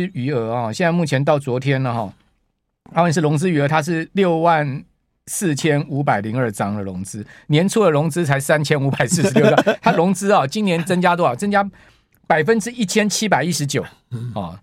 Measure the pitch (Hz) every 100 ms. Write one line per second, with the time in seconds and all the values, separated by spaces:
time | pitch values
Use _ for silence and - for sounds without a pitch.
0 | 185 180 127 131 113 120 113 110 175 175
1 | 151 135 147 147 135 123 135 131 131 117
2 | 101 - _ _ _ _ _ _ - 160
3 | 170 165 151 151 185 151 143 156 151 165
4 | 165 190 185 160 170 160 147 127 - _
5 | _ _ - - 165 139 160 147 151 139
6 | 143 107 107 123 120 101 104 104 98 92
7 | 95 156 151 - - 147 190 226 190 143
8 | 160 175 156 139 135 151 139 147 135 127
9 | 139 175 170 131 214 247 277 - 226 165
10 | 180 185 196 196 135 214 202 170 180 180
11 | 180 175 156 120 202 202 202 - - _
12 | _ _ - 160 156 226 233 247 202 214
13 | 208 - 220 147 160 147 143 127 - -
14 | - 117 120 107 87 90